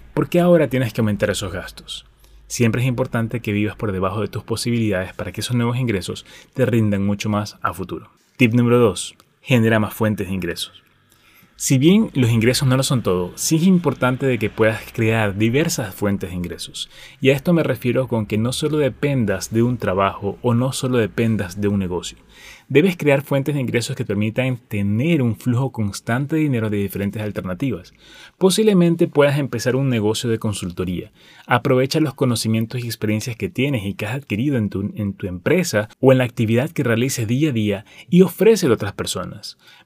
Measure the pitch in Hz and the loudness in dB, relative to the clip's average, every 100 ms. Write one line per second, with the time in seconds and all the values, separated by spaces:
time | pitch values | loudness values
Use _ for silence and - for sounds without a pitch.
0 | - - 143 175 175 170 139 127 123 - | -8 -4 0 2 4 4 4 0 -2 0
1 | 107 101 104 95 98 92 - - - - | 0 0 -2 -2 -6 -8 -10 -16 -14 -14
2 | - _ _ - - - 117 117 131 120 | -16 _ _ -20 -12 -2 0 2 0 -2
3 | 131 120 113 117 113 104 104 - 110 95 | -2 -2 -4 -6 -4 -2 -2 -4 -4 -2
4 | 92 104 101 110 - 113 123 117 110 92 | -2 -2 -6 -6 -6 -6 -2 -2 0 -2
5 | 92 - 90 98 104 123 120 120 123 143 | -4 -8 -10 -8 -4 -2 -2 -2 -2 -2
6 | - - - - - - 117 113 107 101 | -4 -10 -14 -20 -12 -2 0 2 2 2
7 | 98 104 110 104 104 - 110 87 92 85 | 0 -2 -2 -2 -4 -6 -8 -6 -10 -10
8 | - _ _ - 123 120 120 123 117 87 | -14 _ _ 0 2 4 4 6 4 2
9 | - - _ _ - 127 113 110 104 - | -8 -14 _ _ 0 2 4 2 0 -2
10 | 107 104 92 95 87 76 - - _ _ | -2 -2 -4 -4 -6 -6 -10 -14 _ _
11 | _ _ _ _ _ - - 135 151 202 | _ _ _ _ _ -8 0 4 6 6
12 | 214 143 120 117 113 127 135 131 135 131 | 4 0 2 4 2 2 2 2 0 0
13 | 104 90 90 - - 160 180 180 175 - | 0 0 -2 -6 -2 2 4 4 2 0
14 | 127 127 139 123 107 - 110 110 - - | 0 0 0 0 -2 0 0 0 -6 -2
15 | 110 113 104 95 113 127 165 - 101 92 | 0 2 0 0 0 2 0 -2 -8 -4
16 | 104 98 90 90 87 80 - - - - | -2 -2 -4 -6 -8 -8 -12 -12 -14 -16
17 | - - 131 139 180 175 147 113 127 120 | -20 -2 0 2 2 2 2 -2 -2 -2
18 | 131 117 104 107 113 127 151 151 139 - | 0 -2 -2 -2 -2 -2 -2 0 0 0
19 | 143 135 104 95 - 113 117 123 101 92 | -2 0 0 -2 -2 0 0 0 -2 2
20 | 98 - 101 - 123 117 131 - 131 123 | 2 0 -6 -4 0 0 0 -2 -2 0
21 | 104 - 117 107 92 98 101 101 92 87 | 0 0 0 0 -4 -4 -2 0 -2 -4
22 | - - _ - - - - 135 185 175 | -8 -14 _ -20 -20 -20 0 2 4 2
23 | 147 139 - 139 139 147 120 117 113 131 | 2 2 2 -2 0 -2 -2 -2 -4 -6
24 | 120 101 110 110 131 123 - 104 101 107 | -4 -2 -2 -2 -2 -4 -6 -4 0 0
25 | 151 170 120 107 - 120 135 - 104 - | 2 2 2 0 -2 0 -2 -2 -6 -4
26 | - 120 139 160 151 120 110 104 98 92 | -4 -4 -2 0 0 0 0 -2 -2 -4
27 | 98 107 107 95 92 90 139 90 - _ | -4 -4 -6 -6 -8 -6 -4 -6 -10 _
28 | - - - _ 185 185 220 190 170 170 | -20 -20 -20 _ 2 4 4 6 4 4
29 | 170 147 143 143 135 120 123 127 139 120 | 2 4 4 4 -2 -2 0 0 2 2
30 | 104 110 120 113 110 95 92 90 90 87 | 0 0 -2 -2 -2 -6 -6 -6 -4 -6
31 | - _ - - - 123 127 127 127 160 | -8 _ -20 -20 -2 0 2 2 2 0
32 | 151 - 127 113 113 110 113 127 120 - | -2 0 0 0 0 -2 -2 -6 -8 -4
33 | 107 107 113 110 95 104 135 131 98 95 | -2 -2 -4 -6 -6 -2 -2 -2 -4 -6
34 | 104 135 - 101 143 131 101 95 101 - | -6 -8 -6 -4 -2 0 -2 -2 -6 -4
35 | 101 98 98 90 - 165 175 104 107 - | -6 -6 -8 -6 0 0 2 -2 -2 2
36 | 127 131 123 - 110 113 135 165 120 113 | 4 6 4 0 0 2 0 -2 0 0
37 | 127 131 107 123 156 117 104 98 - - | 0 -2 -2 0 0 0 0 -2 -6 -20
38 | - 175 190 - 202 220 156 110 101 - | 2 4 4 4 4 4 4 2 0 -6
39 | 90 95 90 104 - - _ - | -6 -6 -10 -12 -18 -20 _ -20